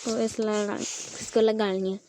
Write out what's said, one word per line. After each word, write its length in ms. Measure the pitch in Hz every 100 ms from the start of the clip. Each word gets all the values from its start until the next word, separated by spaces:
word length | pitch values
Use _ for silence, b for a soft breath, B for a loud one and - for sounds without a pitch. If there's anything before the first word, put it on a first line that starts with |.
to 140 | 240 226
jest 200 | 226 -
legalnie. 480 | 214 208 208 - -
Wszystko 560 | - - - - 226
legalnie. 560 | 220 220 202 190 190 196